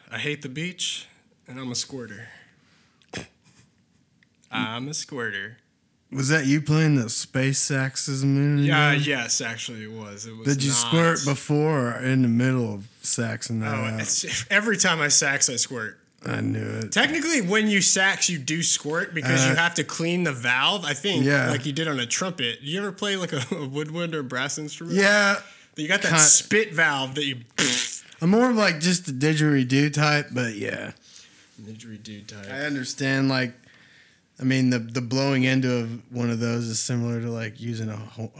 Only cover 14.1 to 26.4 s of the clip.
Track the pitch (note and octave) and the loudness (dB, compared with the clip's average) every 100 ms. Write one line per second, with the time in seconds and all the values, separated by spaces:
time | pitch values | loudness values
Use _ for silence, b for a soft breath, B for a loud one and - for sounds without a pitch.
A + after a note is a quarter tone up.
14.1 | - - - - G3 A3 G3 F#3+ D#3+ D3 | -2 -2 -4 0 0 2 2 2 2 2
15.1 | - C#3+ C#3 - A#2+ - B2 G#2+ - _ | 4 2 2 0 0 -4 -4 -8 -12 _
16.1 | _ - A2+ A2 G#2+ G#2+ A2 A2 - C#4 | _ -6 -4 -2 -2 -4 -6 -2 0 0
17.1 | D#4+ D4 D#4 F3+ G#3+ G#3+ G3+ - F#3+ F#3+ | 0 0 0 2 2 4 4 4 4 2
18.1 | F3+ - E3+ C3 D#3+ D#3+ - D3 D#3+ F#3+ | 2 0 -2 -4 -2 0 0 -2 -4 -4
19.1 | E3 C3 C3 C3 C3+ E3+ E3+ D3 - E3+ | -4 0 4 4 4 2 0 -4 -2 -2
20.1 | F3 E3+ B2+ A#2+ B2 D3 G3 D3+ C#3 G3+ | 0 0 -2 0 2 2 0 -4 -4 -2
21.1 | F3+ C3+ C#3+ B2+ B2 C#3+ C#3+ D#3+ C#3 A#2+ | 0 2 2 2 0 -2 -4 -2 -4 -2
22.1 | - F#3 F3 A#2+ A#2 C#3+ F3+ G3+ F#3 G#3 | -4 -4 -4 -6 -6 -8 -6 -6 -6 -4
23.1 | G3 F3 D3 B2 F#3 C3+ C#3 D3+ E3 E3+ | -4 -4 -6 -6 -6 -6 -6 -6 -6 -6
24.1 | D#3+ B2+ B2+ C#3 D#3 D3+ - E3 F3+ G3 | -6 -6 -4 -4 -6 -8 -10 -2 2 4
25.1 | G#3 G3+ G3 B B B - D3+ G3+ G3 | 6 4 2 B B B -8 -2 0 4
26.1 | E3 D3+ - | 6 8 8